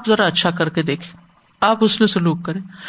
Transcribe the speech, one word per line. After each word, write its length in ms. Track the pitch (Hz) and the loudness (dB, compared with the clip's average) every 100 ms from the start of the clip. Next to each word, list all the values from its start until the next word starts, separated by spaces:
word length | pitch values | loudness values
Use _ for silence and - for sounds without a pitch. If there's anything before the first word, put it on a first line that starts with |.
| 226 | 2
ذرا 180 | 214 190 | 2 2
اچھا 260 | 160 180 | 2 0
کر 180 | 175 160 | 0 -2
کے 140 | 170 | -2
دیکھیں، 280 | 160 147 - - _ _ _ - | -4 -4 -8 -20 _ _ _ -2
آپ 160 | 202 220 | 0 4
اس 180 | 220 - | 2 4
میں 80 | 214 | 2
سلوک 360 | 196 170 170 - | 2 0 0 -4
کریں۔ 160 | 180 - - | -8 -8 -16